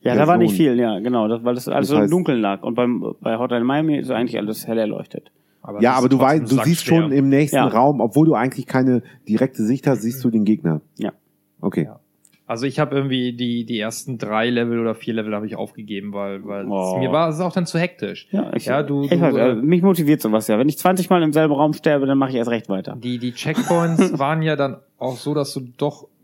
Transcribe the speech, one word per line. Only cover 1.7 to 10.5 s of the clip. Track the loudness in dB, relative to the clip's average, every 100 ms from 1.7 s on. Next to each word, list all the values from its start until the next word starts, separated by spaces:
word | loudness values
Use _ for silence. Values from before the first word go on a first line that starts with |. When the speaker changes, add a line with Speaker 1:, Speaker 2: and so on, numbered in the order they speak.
| -2 2
Speaker 2:
Das |
Speaker 1:
so | 2
im |
Speaker 2:
heißt | 2
Speaker 1:
Dunkeln | 2 0 0
lag. | 0 -2
Und | -4 -2
beim, | 0 0 -4 -6
bei | -6 -4
Hotline | -2 -2 0
Miami | 0 0 -2
ist | -2
eigentlich | -2 -2 -4
alles | -6 -8 -4
hell | -2
erleuchtet. | -2 -4 -10 -14 _ _ _ _
Speaker 3:
Aber | -14 2
Speaker 2:
Ja, | 2
Speaker 3:
das | 4
Speaker 2:
aber | 4
Speaker 3:
ist |
Speaker 2:
du | 4
Speaker 3:
trotzdem | 4 2
Speaker 2:
weißt, | 2
du | 0
siehst | 2 0 2
Speaker 3:
sackschwer. | 2
Speaker 2:
schon | 4
im | 2 4
nächsten | 4 2 2
Speaker 1:
Ja. | 2
Speaker 2:
Raum, | 4 2 2
obwohl | 0 4 4
du | 4
eigentlich | 0 -4 -4
keine | 0 2 2 -2 -20 -4
direkte | 0 0 0
Sicht | -2 0 0
hast, | 0
siehst | -2 -2
du | -2
den | 0
Gegner. | 2